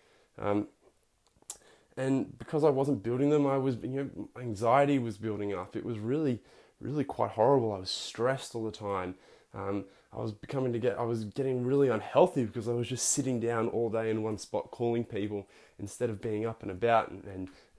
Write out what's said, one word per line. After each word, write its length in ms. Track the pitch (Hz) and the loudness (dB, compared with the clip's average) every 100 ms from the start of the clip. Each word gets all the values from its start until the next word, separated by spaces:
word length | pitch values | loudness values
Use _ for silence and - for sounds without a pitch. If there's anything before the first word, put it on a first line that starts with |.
| _ _ _ - | _ _ _ -6
Um, 260 | 101 104 104 _ _ _ _ _ _ _ - - - - _ - | 0 0 -2 _ _ _ _ _ _ _ -16 -16 -16 -20 _ -4
and 400 | 135 135 - - | 0 0 -2 -8
because 260 | - 156 | -4 2
I 60 | 151 | 4
wasn't 320 | 131 139 123 | 4 2 0
building 280 | 110 127 143 | 0 2 4
them, 160 | 151 139 | 4 4
I 120 | 139 | 2
was, 180 | 135 117 | 0 -2
you 60 | 127 | -4
know, 400 | 135 139 - - 117 | -4 -6 -8 -12 -10
anxiety 580 | 123 101 113 131 143 139 | -8 -2 4 6 6 4
was 200 | 117 101 | 0 -4
building 360 | 110 104 101 | -4 -4 -2
up. 220 | 95 92 113 | -4 -6 -6
It 80 | |
was 140 | - 110 | -6 -4
really, 420 | 107 147 151 117 - - - - | -2 0 0 -2 -6 -20 -20 -12
really 240 | 117 151 | -6 -4
quite 280 | - - 110 | -4 -2 -2
horrible. 400 | 107 117 139 113 | 4 6 6 4
I 60 | 98 | -2
was 120 | 92 | -6
stressed 640 | - - - 120 131 - | -6 -6 -2 0 0 -4
all 100 | 117 | -6
the 80 | 110 | -6
time. 420 | 104 104 98 92 95 - - _ | -6 -4 -4 -4 -8 -16 -20 _
Um, 300 | 98 98 101 95 - _ | -8 -4 -4 -6 -14 _
I 60 | 113 | -8
was 120 | 117 | -8
becoming 400 | 107 - 139 131 | -8 -6 -2 -2
to 60 | 117 | 0
get, 200 | 120 104 | 0 0
I 40 | |
was 220 | 120 113 | 0 -2
getting 400 | 107 117 135 127 | -4 -4 -2 0
really 240 | 123 139 139 | 2 4 4
unhealthy 560 | 110 - 135 147 143 | 2 2 4 6 4
because 240 | 110 120 113 | -2 -2 -2
I 40 | |
was 160 | 120 117 | -2 -2
just 220 | 127 - | -2 0
sitting 300 | - 131 123 | 0 0 0
down 280 | 117 117 113 | 0 0 0
all 200 | 107 117 | 0 0
day 220 | 113 110 | 0 0
in 120 | 110 | 0
one 140 | 110 107 | -2 -4
spot 340 | - 107 - | -4 -6 -6
calling 340 | - 120 117 | -2 0 0
people 420 | 117 107 104 101 95 - - - | -2 -4 -4 -4 -8 -18 -20 -14
instead 320 | 101 - 120 | -12 -4 -4
of 100 | 104 | -4
being 240 | 117 107 | -4 -2
up 180 | 113 113 | -2 -4
and 80 | 101 | -8
about 400 | 92 117 113 - | -2 4 4 2
and, 140 | 95 | -6
and 240 | 101 95 92 - - | -12 -10 -10 -12 -20